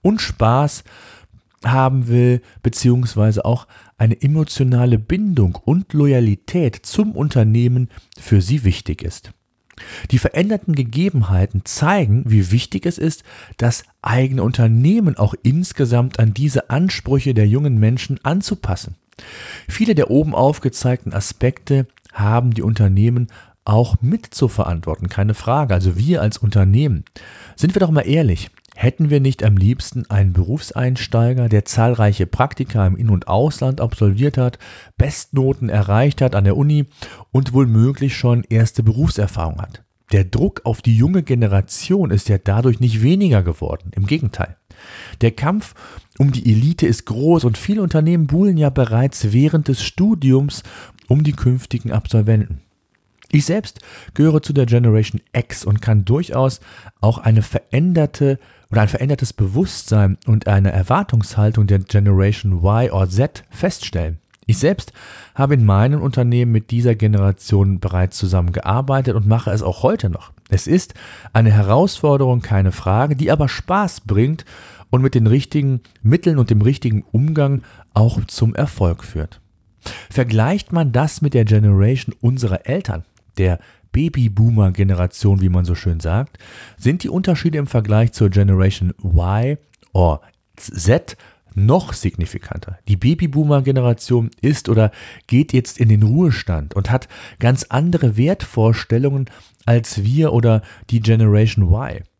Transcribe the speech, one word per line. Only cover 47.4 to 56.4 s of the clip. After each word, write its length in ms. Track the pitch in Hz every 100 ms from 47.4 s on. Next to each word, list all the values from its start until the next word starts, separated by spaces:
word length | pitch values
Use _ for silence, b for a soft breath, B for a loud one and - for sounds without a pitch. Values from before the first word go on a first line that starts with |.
und 120 | 123 104
viele 240 | - 208
Unternehmen 460 | 185 160 156 175 147
buhlen 300 | 160 202 165
ja 120 | 147
bereits 640 | 139 117 110 139 - 107
während 360 | 113 151 160 147
des 140 | 131
Studiums 800 | - - 202 190 135 131 143 - B B B B -
um 160 | 139
die 100 | 147
künftigen 580 | 143 123 127 - 117 110
Absolventen. 720 | 110 - 110 107 110 101 76 _ _ _ _ _ _ _
Ich 140 | 151
selbst 380 | 147 202 - - B B B
gehöre 280 | - 156 151
zu 120 | -
der 120 | 139
Generation 540 | 120 120 117 107 104 - _
X 320 | 120 - -
und 160 | - 104
kann 240 | - 107
durchaus 560 | 95 135 175 123